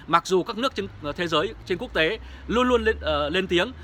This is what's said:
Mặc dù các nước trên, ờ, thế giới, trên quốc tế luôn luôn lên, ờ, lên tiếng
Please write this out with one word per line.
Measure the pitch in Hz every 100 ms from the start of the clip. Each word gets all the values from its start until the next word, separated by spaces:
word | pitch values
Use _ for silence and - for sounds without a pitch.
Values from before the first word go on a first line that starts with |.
| -
Mặc | 170 -
dù | 185
các | 170 220
nước | 262
trên, | - 196 -
ờ, | 147
thế | 147 170
giới, | 156 202 214 -
trên | 175
quốc | 254
tế | 175 160 220 - - -
luôn | 220 254
luôn | 240
lên, | 220 214
ờ, | 156 147 147
lên | 180 190
tiếng | 175 247 -